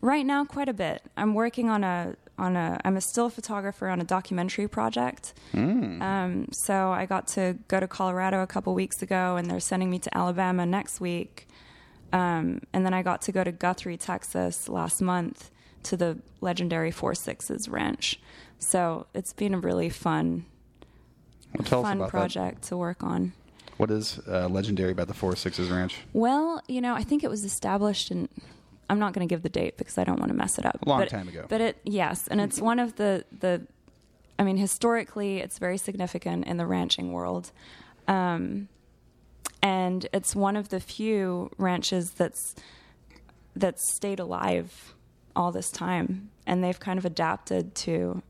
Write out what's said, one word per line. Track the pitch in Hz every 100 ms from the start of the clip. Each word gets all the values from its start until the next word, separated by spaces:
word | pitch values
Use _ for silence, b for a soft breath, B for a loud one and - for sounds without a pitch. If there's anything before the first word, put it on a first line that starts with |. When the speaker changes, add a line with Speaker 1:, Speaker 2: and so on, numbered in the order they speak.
Speaker 1:
right | 226 294 269
now, | 285 285
quite | - 277
a |
bit. | 208 170 - - -
I'm | 214 214
working | 233 233 233
on | 214
a, | 196 175 175 - - -
on | 185 180
a, | 165 87
I'm | - 190
a |
still | 185 - 240
photographer | 233 - 208 196 202 190
on | 180
a |
documentary | 170 185 190 185 180 - 208
project. | - 220 226 247 - - - B
Speaker 2:
Mm. | - 123 233 113 90
Speaker 1:
Um, | 190 196 180 180 -
so | - - 196 190
I | 185 190
got | 190 -
to | - 185 175 -
go | 190
to | 190
Colorado | - 185 180 190 190
a | 185
couple | - 190
weeks | 185 190 -
ago, | 185 185 180 180
and | 175
they're | 180
sending | - 185 185
me | 180
to | - -
Alabama | 180 175 185 180 175
next | 190 208 -
week. | 180 175 - - - B B B B B -
Um, | 185 180 170 156 90 -
and | 190 185
then | 185
I |
got | 185 175
to | -
go | 196
to | 180
Guthrie, | 170 175 185 - 170
Texas | - 180 - 180 90 175 -
last | 180 165 -
month | 185 180 175 - - b b b
to | - 185
the | 175 160 - -
legendary | 185 175 175 165 165
Four | 165 - -
Sixes | - - - - -
Ranch. | - - - - - B B B B
So | - 190 175 165 -
it's | - 185
been | - 208
a | 190
really | 175 180 170
fun, | - 175 156 160 - 170 - - _ B B B - - - - -
Speaker 2:
Well, | 110
tell | 127
us | 123
Speaker 1:
fun | 196
Speaker 2:
about | 95
that. |
Speaker 1:
project | 185 190 185 185 -
to | - 180
work | 175 175
on. | - - 180 180 - B B -
Speaker 2:
What | 107
is, | 107 107 - -
uh, | 92 90
legendary | 95 101 95 92
about | 92 87
the |
Four | 95 95 90
Sixes | 95 - 90
Ranch? | 90 90 - -
Speaker 1:
Well, | - 226 277 320 330 -
you | 254
know, | 247 240
I |
think | 220 294
it | 311
was | 214 202
established | - 196 196 208 196 -
in, | 180 - - B B B B -
I'm | 202
not | 208
gonna | 190 180
give | 170
the | 175
date | - 87 -
because | - -
I |
don't | 90 -
wanna | - -
mess | - -
it | -
up. | - -
Speaker 2:
A |
long | 135
Speaker 1:
But, | 95
Speaker 2:
time | 107 92
ago. | 82 -
Speaker 1:
but | 220
it, | 226 - -
yes, | 208 165 180 -
and | 208
it's | 202 -
one | 220 233
of | 240 220
the, | 208 190 - -
the, | 185 180 - - - - _ _ _ -
I |
mean, | 196 190
historically, | 196 - 233 233 - - 202 196
it's | 185 -
very | 180 190
significant | - 196 180 175 180 175 -
in | 175
the | 170
ranching | - - - 90
world. | 175 - 180 175 B B B B B -
Um, | 190 185 170 92 202 202 _ _ _ _ _ - - - -
and | 202 190 185 185 180
it's | 202 185 202
one | 196 208
of | 208
the | 185
few | - - 220 214 190 180 180 -
ranches | 190 180 - 185 170
that's, | - 175 - - - B B B B - - - - - -
that's | 190 175 - -
stayed | 202 196
alive | 175 180 185 180 175 - - - - _ - -
all | 175
this | 175 180
time. | - 175 180 165 185 202 - -
And | 180
they've | 180 180
kind | - 185
of | 180
adapted | 160 160 190 - - 175 -
to | - 165 - 180 -